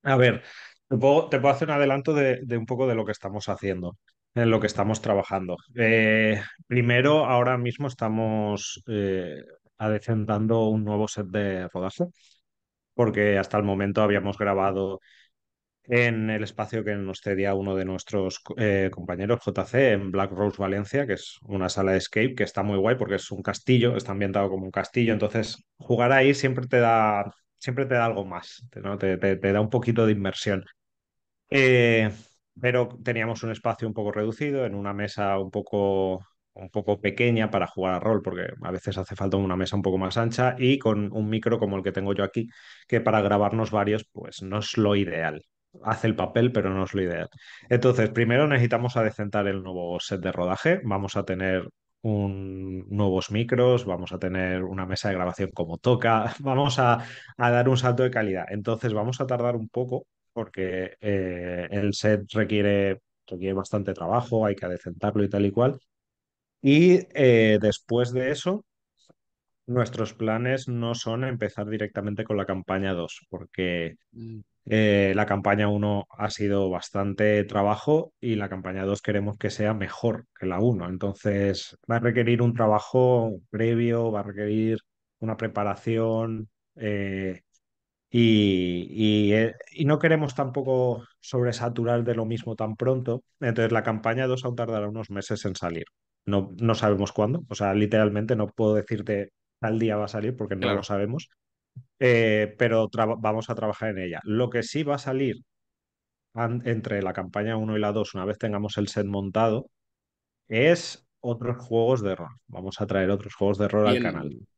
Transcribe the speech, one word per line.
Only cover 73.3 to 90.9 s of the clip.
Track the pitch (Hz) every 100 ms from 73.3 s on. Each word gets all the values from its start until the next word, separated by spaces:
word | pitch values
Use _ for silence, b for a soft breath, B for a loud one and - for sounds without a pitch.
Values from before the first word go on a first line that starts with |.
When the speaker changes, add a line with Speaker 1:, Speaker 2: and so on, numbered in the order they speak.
Speaker 1:
porque, | 92 85 - 92 87 82 80 _
Speaker 2:
Mm. | 117 113 113 - _ -
Speaker 1:
eh, | 110 107 101 98 98
la | 104
campaña | 98 101 104 104
uno | 104 104 101 -
ha | - 104
sido | - 104 98 95
bastante | 90 - 101 101 95 107 104
trabajo | 101 101 101 104 - 151 - _
y | 123 110
la | 101
campaña | 95 92 95
dos | 95 101
queremos | - 104 101 104
que | 107
sea | - 104
mejor | 110 110 - 120 - - _
que | 92
la | 90
uno. | 113 107 87
Entonces, | 92 101 95 104 101 101 90 - - -
va | 117
a |
requerir | 117 117 117 120
un | 120
trabajo | 117 110 107 - 131 127 123 113 95 _
previo, | 104 113 117 117 117 117
va | 104
a |
requerir | 101 98 104 107 110 110 _ _ _ _
una | 110 107
preparación, | 113 104 104 95 - 113 113 113 113 110 107 _ _ -
eh, | 110 101 98 95 95 90 _ _ _ _ _ _ _
y, | 120 117 110 101 95 90 87 87
y, | 107 107 107 104
eh, | 107 113 - -
y | - 143
no | 151
queremos | 165 160 147
tampoco | 135 135 127 131 127 127